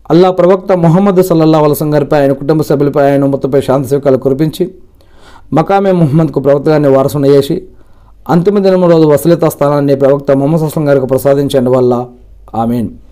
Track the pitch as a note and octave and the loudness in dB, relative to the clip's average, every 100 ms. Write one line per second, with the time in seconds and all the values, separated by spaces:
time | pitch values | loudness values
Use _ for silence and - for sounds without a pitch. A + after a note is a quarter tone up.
0 | - E3 F#3 F3+ F3 F#3+ F#3+ F#3 E3 F3+ | 0 2 2 0 0 0 -2 0 2 2
1 | G3+ F3+ F#3 E3 D#3+ D#3 D3+ C#3+ D3+ D3 | 2 0 0 2 2 2 0 0 -2 -2
2 | C#3 D3+ C#3 C#3 C#3 D#3 - C#3+ C#3+ D3 | 0 0 0 -2 -2 -2 0 -2 0 0
3 | C#3 C#3 C#3 C3+ C#3 C#3 C3+ C3+ B2 C#3 | 0 2 0 -2 -2 -2 0 -2 -2 -2
4 | C#3+ C3 C3 C3 D#3+ - F#3 - - - | 0 0 0 -2 -4 -4 -8 -10 -20 -20
5 | _ - - - - C#3 D#3+ G3 G3 F3+ | _ -20 -20 -20 -6 -4 0 0 0 0
6 | D3+ D#3 D#3+ D3+ C3+ C#3+ D3+ D3+ C#3+ C3+ | 2 2 0 -2 0 0 0 2 2 2
7 | C3+ D3 C#3 C#3+ C#3 F3+ - - - - | 0 -2 2 2 0 -4 -10 -20 -20 -20
8 | - - - E3+ F3+ G3+ F#3+ F#3 F3 E3 | -20 -12 -2 0 0 0 2 2 2 4
9 | D#3 C#3+ E3+ D#3+ D#3+ - C#3+ D3 C#3+ C3+ | 4 2 2 0 0 -2 -2 0 0 0
10 | C3+ C#3+ C#3 C3+ C#3 E3 D#3 D#3+ C#3+ C#3 | 2 0 0 0 0 -2 -2 -2 0 0
11 | B2+ C3 C#3+ C#3 C#3 C3+ B2 C3 B2 A#2+ | 0 -2 0 0 0 -2 0 0 0 -2
12 | B2 - - - - A2 A#2 A#2+ G#2 - | -6 -16 -20 -20 -10 -6 -4 -4 -6 -10
13 | - | -20